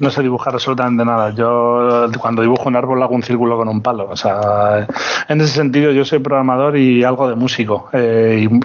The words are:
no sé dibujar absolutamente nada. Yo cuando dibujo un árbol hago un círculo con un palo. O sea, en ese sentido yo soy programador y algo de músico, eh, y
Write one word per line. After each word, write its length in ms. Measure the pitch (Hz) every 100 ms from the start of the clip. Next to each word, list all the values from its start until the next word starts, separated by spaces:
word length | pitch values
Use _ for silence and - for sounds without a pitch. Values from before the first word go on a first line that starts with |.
no 100 | 139
sé 100 | 147
dibujar 320 | 127 123 139
absolutamente 500 | 127 135 127 123 120
nada. 260 | 117 113 107 107
Yo 720 | 117 120 120 120 120 120 117 110
cuando 240 | 113 117
dibujo 260 | 117 127 135
un 60 |
árbol 260 | 123 131 127
hago 140 | 127
un 80 | 123
círculo 340 | 113 120 120 117
con 120 | 113
un 120 | 110
palo. 280 | 117 113 98
O 60 | 87
sea, 720 | 104 98 104 104 104 104 104 - - - -
en 120 | 151
ese 140 | 151
sentido 380 | 143 143 143 147
yo 120 | 139
soy 140 | 135 151
programador 580 | 135 139 131 127 143 147
y 280 | 131 120
algo 240 | 123 127 131
de 80 | 117
músico, 520 | 127 - 107 98 -
eh, 520 | 131 117 113 113 110 110
y 100 | 120